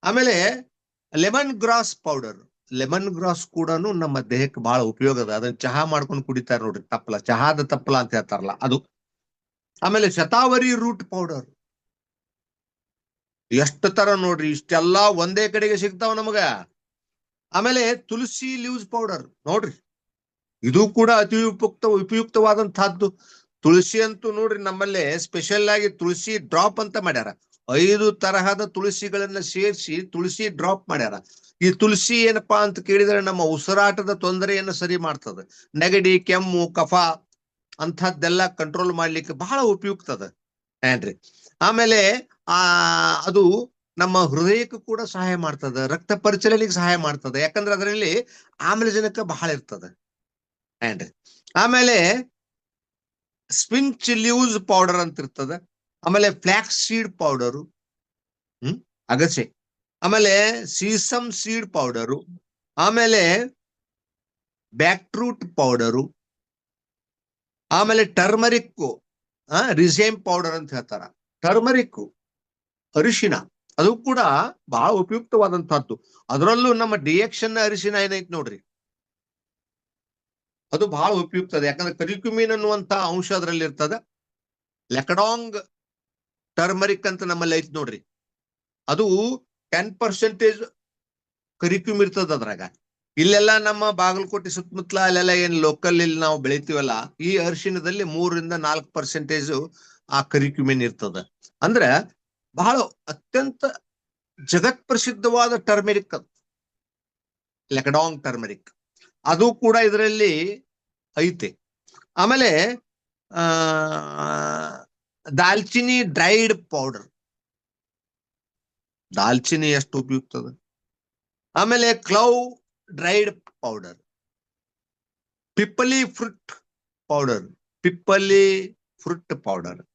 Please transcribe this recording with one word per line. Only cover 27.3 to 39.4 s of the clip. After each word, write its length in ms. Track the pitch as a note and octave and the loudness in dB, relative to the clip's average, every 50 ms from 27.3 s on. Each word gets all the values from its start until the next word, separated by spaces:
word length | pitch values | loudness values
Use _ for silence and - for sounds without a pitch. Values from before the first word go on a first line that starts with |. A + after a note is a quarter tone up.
| F#2 _ _ _ _ _ _ - | -10 _ _ _ _ _ _ -2
ಐದು 440 | B2+ D3 E3+ F#3+ G#3 G#3 G#3+ G#3+ | 0 2 4 4 4 4 4 2
ತರಹದ 520 | G#3 G#3 - F#3+ F#3+ G3 F3+ G3 G3+ G3 G#3+ | 0 2 -2 0 0 2 2 0 0 -2 -4
ತುಳಸಿಗಳನ್ನ 720 | G3 _ G3 G3 G3+ G3 - G3+ G3+ F3+ G3+ G3 G3 G3 G3 | -8 _ -4 -4 -4 -4 -4 -8 -6 -6 -6 -6 -6 -6 -8
ಸೇರಿಸಿ 560 | F3 - - F#3 G3 G#3 G3+ G3+ - - - F3 | -10 -8 -4 -2 0 0 -2 -2 -8 -8 -8 -8
ತುಳಸಿ 460 | F#3 F#3 _ F3 F3 F#3 - - A3 G#3+ | -8 -8 _ -6 -4 -4 -4 -4 -6 -6
ಡ್ರಾಪ್ 400 | F3+ - D#3 F3+ F#3+ F#3+ _ - | -6 -4 -2 -2 -2 -2 _ -6
ಮಾಡ್ಯಾರ. 240 | D#3+ D3 A#2+ G#2+ G2+ F#2+ - _ _ _ _ _ _ _ | -4 -4 -4 -4 -6 -10 -16 _ _ _ _ _ _ _
ಈ 100 | E3+ F#3 | 2 2
ತುಳಸಿ 440 | F3+ F#3 G#3+ G#3+ G#3+ G3 - - A#3 A#3 A3+ | 4 4 2 2 2 2 0 0 2 4 4
ಏನಪ್ಪಾ 400 | A3+ A3+ A3 G#3+ _ G#3 G#3 G#3 | 4 2 2 0 _ 2 2 2
ಅಂತ 160 | G#3 F#3+ G3 | 2 0 -6
ಕೇಳಿದ್ರೆ 420 | F#3 - G3 G3+ G3+ G3+ G#3 G3+ | -2 0 2 4 4 4 2 2
ನಮ್ಮ 200 | G3 F#3+ F#3 F3+ E3+ | 0 0 -2 0 0
ಉಸಿರಾಟದ 680 | D#3 D#3+ D3 C#3 - G3 G3+ G3+ G3+ G3 G3 G3+ F#3+ G3+ | 0 0 -2 -2 0 2 4 4 4 2 0 -4 -4 -4
ತೊಂದರೆಯನ್ನು 600 | G3 - F3+ F#3 F#3 F#3+ G3+ G3 G3 F#3+ G3 F#3 | -2 -2 -2 -2 -2 -2 0 -2 -2 -2 -4 -6
ಸರಿ 240 | - F3+ F3 F3+ F3+ | -6 -4 -2 -2 -2
ಮಾಡ್ತದೆ. 720 | E3 D#3+ D3 C#3 - A#2+ F#2+ F2+ F#2+ _ _ - _ _ _ | -2 -4 -6 -6 -10 -14 -14 -14 -16 _ _ -20 _ _ _
ನೆಗಡಿ, 440 | D3 D#3+ F3+ F#3 G3 F#3+ F#3 F#3 F#3 | 0 0 2 4 4 4 4 4 4
ಕೆಮ್ಮು, 540 | F#3 - F#3 F#3 F#3+ F#3 F3+ F3 E3+ E3 E3+ | 2 2 0 0 0 0 0 0 0 0 0
ಕಫ 200 | - E3 D#3 - F3+ F3 E3 D#3+ - _ _ _ _ _ _ _ _ _ _ - - | -2 -2 2 2 2 2 2 0 -4 _ _ _ _ _ _ _ _ _ _ -10 -8
ಅಂಥದ್ದೆಲ್ಲ 680 | D3+ E3 E3+ E3+ F3 F#3 F3+ D3 C#3+ E3+ E3+ F#3 F#3 F3+ | -6 -6 -4 -2 -4 -4 -2 -2 -2 0 2 2 0 0
ಕಂಟ್ರೋಲ್ 460 | F#3 - D#3+ D#3 D3+ F3+ F3+ F3+ F3 | -2 -6 -8 -6 -4 -4 -4 -2 -2
ಮಾಡ್ಲಿಕ್ಕೆ 400 | E3+ E3 E3 D#3+ D#3+ D#3 D#3+ D#3+ | -2 -4 -4 -4 -6 -8 -8 -12
ಬಹಳ 260 | C3+ | -10